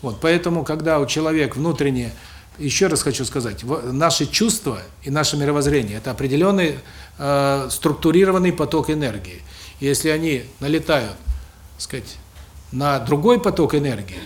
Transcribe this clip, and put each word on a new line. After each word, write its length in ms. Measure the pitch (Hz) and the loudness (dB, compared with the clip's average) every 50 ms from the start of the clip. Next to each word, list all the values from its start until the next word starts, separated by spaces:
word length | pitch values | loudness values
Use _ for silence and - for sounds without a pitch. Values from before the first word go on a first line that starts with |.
Вот, 180 | - 127 107 - | -6 -8 -6 0
поэтому, 440 | - 160 170 170 170 175 170 165 147 | 2 2 2 4 2 0 0 0 -2
когда 360 | 139 156 156 156 165 160 151 | -2 -4 -2 0 2 2 2
у 60 | 139 | 2
человека 520 | 123 - 156 156 156 160 156 147 123 - | 0 0 -2 0 0 2 2 0 0 -2
внутренне, 540 | 127 143 175 175 - 147 139 135 127 120 117 - - - - - - - - - - | -4 -2 -2 0 0 0 0 0 -2 -4 -6 -10 -14 -18 -20 -20 -20 -20 -20 -14 -6
еще 280 | 147 139 - - 190 | -4 -2 0 2 2
раз 140 | 185 156 - | 2 2 0
хочу 240 | - 147 120 - 131 | 0 -2 -2 -2 -6
сказать, 380 | 110 - 139 120 117 101 - - | -4 -4 -4 -4 -4 -8 -8 -6
в-, 280 | 120 147 - 117 127 | -4 -4 -4 -4 -4
наши 340 | 127 139 160 165 143 - 156 | 0 2 2 2 2 2 -2
чувства 540 | - - - 214 233 - - - 147 117 92 90 - - - - | 0 2 2 2 2 2 0 -2 -4 -6 -6 -10 -14 -18 -14 -8
и 60 | 139 | -4
наше 280 | 139 151 151 - - | 0 0 0 0 0
мировоззрение — 600 | 147 143 143 147 147 139 147 147 143 117 101 101 | 0 0 2 2 2 2 2 2 2 0 0 -6
это 140 | 107 - 131 | -6 -6 -6
определенный, 680 | 123 104 131 135 135 143 175 196 202 196 180 156 139 135 - - - - - - - | -6 -4 -2 0 2 2 4 4 4 4 2 0 -2 -4 -12 -18 -20 -20 -20 -20 -14
э, 500 | - 143 139 143 139 139 139 139 139 135 123 | -6 -2 0 2 2 4 2 2 0 -2 -4
структурированный 800 | - - - 160 147 147 - 160 160 180 196 190 185 185 180 180 | -6 -2 0 0 0 2 2 4 6 6 6 6 4 4 4 2
поток 380 | 165 - 151 - - 160 143 - | 2 0 -2 0 0 0 0 0
энергии. 520 | 156 156 147 127 104 98 - - - - - - - - - - - - | -2 -2 -2 -4 -4 -6 -10 -12 -16 -16 -18 -20 -20 -20 -20 -20 -12 -4
Если 300 | 139 139 139 127 - 156 | -2 0 0 2 2 0
они 340 | 156 156 165 165 147 127 117 - - - | 0 2 0 0 -2 -2 -4 -10 -12 -8
налетают, 560 | 139 143 156 160 156 - 160 139 120 107 92 - - - - - - - - - - - - | -2 0 0 0 2 2 2 2 2 -2 -10 -10 -6 -6 -6 -6 -8 -16 -20 -20 -20 -20 -14
так 60 | - | -14
сказать, 360 | - - - 131 107 - - - - - - - - - - - - - | -12 -10 -10 -10 -10 -12 -18 -20 -20 -20 -20 -20 -20 -20 -20 -20 -18 -10
на 280 | - 127 143 143 143 135 | -6 0 0 2 2 0
другой 420 | 117 117 147 143 151 226 247 240 | 2 0 0 4 6 4 4 6
поток 340 | 240 202 175 - 160 - 151 | 4 0 2 2 2 2 2
энергии, 440 | 147 143 143 123 101 101 92 90 92 95 | 0 0 0 -2 -4 -8 -10 -12 -14 -14